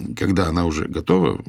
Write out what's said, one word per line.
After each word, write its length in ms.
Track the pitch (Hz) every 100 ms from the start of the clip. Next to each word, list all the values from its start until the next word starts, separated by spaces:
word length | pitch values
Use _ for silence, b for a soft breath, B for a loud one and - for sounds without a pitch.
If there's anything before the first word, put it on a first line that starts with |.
| - -
когда 320 | - 92 85
она 160 | 82
уже 220 | 85 78 -
готова, 560 | - - 87 - 50